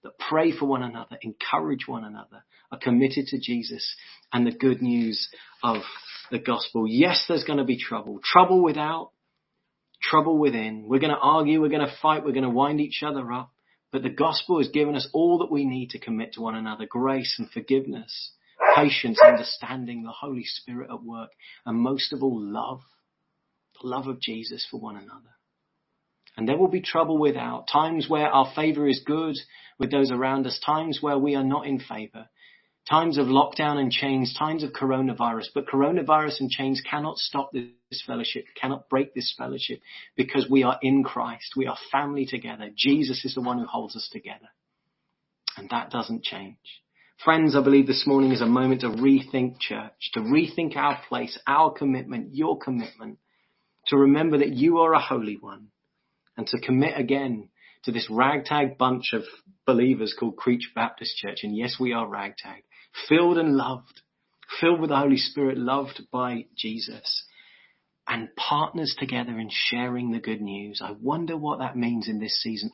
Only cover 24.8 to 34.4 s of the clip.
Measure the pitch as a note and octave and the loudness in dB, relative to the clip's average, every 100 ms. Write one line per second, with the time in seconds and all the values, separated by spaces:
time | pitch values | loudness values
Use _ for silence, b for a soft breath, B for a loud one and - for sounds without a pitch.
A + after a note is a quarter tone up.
24.8 | A2 G2+ G2 - _ _ _ _ _ _ | -12 -14 -18 -20 _ _ _ _ _ _
25.8 | _ _ _ _ _ - A2+ D3+ F#3 F#3 | _ _ _ _ _ -6 -2 2 2 2
26.8 | - E3 D#3+ D#3 D3 C3 A#2+ B2 - D3 | -2 0 2 2 2 0 -6 -8 0 0
27.8 | D#3+ E3 C#3+ D#3 D3+ C#3 C3+ - D#3 D3 | 2 -2 -2 0 4 4 2 0 -2 2
28.8 | D3 C3 - D3+ D#3+ C#3 - B B B | 2 0 0 -2 -2 -6 -10 B B B
29.8 | B2+ C#3+ C3+ B2 C3 C3+ B2+ - - D#3 | -2 2 2 2 0 0 -2 -4 -2 -2
30.8 | D#3+ C#3+ D3+ C#3+ D3 C#3 C3+ C#3 C#3+ C3+ | -2 -4 0 2 2 2 2 0 -2 -6
31.8 | - A#2 G#2+ A2 A2 b b b b b | -6 -12 -12 -16 -20 b b b b b
32.8 | - D#3 E3 C#3+ B2+ C3+ D3 - D3+ C#3+ | 0 2 2 2 4 4 4 0 0 0
33.8 | C3 - C#3 C3 B2 - | 0 -2 -2 0 -2 -2